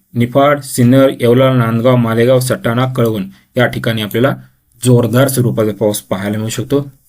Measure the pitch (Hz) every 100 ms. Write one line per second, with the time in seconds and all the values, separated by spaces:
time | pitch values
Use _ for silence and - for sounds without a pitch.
0 | _ 120 117 135 139 147 139 - 120 135
1 | 135 147 120 123 131 127 113 113 123 123
2 | 113 113 120 131 127 104 117 117 127 131
3 | 117 110 95 - _ - 117 123 123 113
4 | 104 113 131 - - _ _ _ 127 120
5 | 113 120 135 127 117 113 107 101 107 101
6 | - 98 101 107 110 - 107 139 143 -